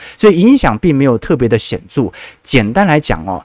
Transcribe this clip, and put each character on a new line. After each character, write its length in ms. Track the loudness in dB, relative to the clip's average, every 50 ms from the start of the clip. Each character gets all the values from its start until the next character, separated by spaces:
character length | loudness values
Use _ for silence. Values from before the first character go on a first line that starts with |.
| -8 -20 -4
所 140 | 2 2 4
以 80 | 4 4
影 180 | 4 4 4
响 200 | 4 2 0 -2 0
并 160 | 0 0 0
没 100 | 2 2
有 120 | 0 0
特 180 | -2 -2 -2 -2
别 140 | 0 0 0
的 100 | 0 -2
显 220 | -2 -4 -10 -10 -10 -8
著。 240 | -4 -4 -4 -4 -4 -12 -20 -20 -20 _ -8
简 280 | -4 -2 -2 -2 0
单 160 | 0 0 0
来 140 | 2 2 0
讲 260 | 0 -2 -4 -6 -6
哦， 160 | -8 -8 -10 -10